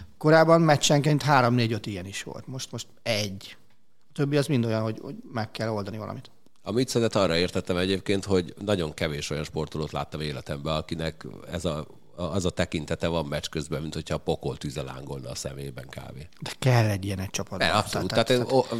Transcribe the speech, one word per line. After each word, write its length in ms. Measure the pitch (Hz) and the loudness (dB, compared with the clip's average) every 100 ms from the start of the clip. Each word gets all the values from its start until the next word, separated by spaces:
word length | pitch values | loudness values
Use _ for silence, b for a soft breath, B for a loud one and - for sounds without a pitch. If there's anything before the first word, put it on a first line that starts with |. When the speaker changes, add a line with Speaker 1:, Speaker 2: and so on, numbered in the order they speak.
| B - | B 0
Speaker 1:
Korábban 440 | 151 160 160 165 | 6 8 10 8
meccsenként 600 | 165 143 - 147 143 147 | 8 6 6 4 6 4
három, 320 | 139 143 120 | 6 6 6
négy, 200 | 123 113 | 6 4
öt 120 | 110 113 | 0 -4
ilyen 200 | 98 95 | -8 -8
is 180 | 101 | -10
volt. 240 | - - - | -10 -12 -10
Most, 240 | 131 - | -10 -10
most 160 | 117 - - | -10 -12 -8
egy. 540 | 113 107 104 95 - - - - - - - | 0 0 0 -6 -14 -20 -20 -20 -20 -20 -14
A 20 | |
többi 240 | - 143 143 | -4 0 2
az 100 | 139 | 2
mind 180 | 135 117 | 2 2
olyan, 160 | 110 | 0
hogy, 180 | 110 110 | -2 -4
hogy 140 | - - - | -10 -14 -8
meg 180 | 117 107 | -6 -6
kell 180 | - 113 | -6 -4
oldani 280 | 107 98 107 | -4 -6 -8
valamit. 340 | 101 117 - - - - | -10 -10 -14 -20 -20 -14
Speaker 2:
A 100 | 98 | -4
miccedet 440 | 110 135 123 113 110 | -2 0 2 2 4
arra 220 | 92 82 | 4 4
értettem 400 | 90 95 85 90 | 2 -2 -2 0
egyébként, 480 | 95 95 - 98 95 | 0 0 0 -2 2
hogy 280 | 95 82 - 101 | 2 2 -4 -2
nagyon 280 | 101 78 | 0 0
kevés 360 | - 82 73 - | -2 -4 -2 -4
olyan 140 | 73 | -6
sportolót 480 | 76 80 76 80 73 | -4 -6 -6 -6 -6
láttam 300 | 73 69 76 | -6 -6 -6
életemben, 540 | 76 65 - 71 73 78 | -6 -8 -8 -6 -2 -2
akinek 520 | 78 82 80 - 65 50 - | -2 -4 -4 -6 -12 -14 -10
ez 140 | 87 87 | -6 -4
a, 220 | 76 73 - - - | -4 -8 -14 -18 -8
a, 60 | |
az 240 | 87 95 87 | -4 -2 -2
a 40 | |
tekintete 580 | - 87 87 76 82 85 | 0 -2 -2 -4 -4 -2
van 180 | 82 71 | -2 -2
meccs 200 | 76 - | -6 -6
közben, 360 | 80 71 71 | -6 -6 -6
mint 120 | 78 | -6
hogyha 220 | 76 - 78 | -8 -6 -6
a 20 | |
pokol 380 | - 78 71 65 | -2 -4 -4 -6
tüze 260 | 76 69 | -8 -8
lángolna 460 | 65 65 69 69 64 | -10 -10 -12 -12 -10
a 60 | 64 | -10
szemében 520 | - 69 69 65 65 | -10 -10 -12 -12 -14
kb. 300 | - 65 65 - - | -14 -14 -14 -16 -14
Speaker 1:
De 100 | - - | -12 -2
kell 260 | 131 123 110 | 4 4 4
egy 200 | 95 98 | 0 -2
ilyen 140 | 95 | -4
egy 100 | 95 | -6
csapatban. 380 | - 95 92 92 | -8 -8 -2 2
Speaker 2:
Ne, 60 | |
abszolút. 360 | 101 - 101 95 | 2 0 -2 0
Speaker 1:
Tehát, 160 | 113 113 | 0 4
Speaker 2:
Tehát 160 | 127 | 2
én, 60 | 120 | 4
Speaker 1:
tehát, 240 | 131 - | 2 2
Speaker 2:
ó, 60 | 117 | -4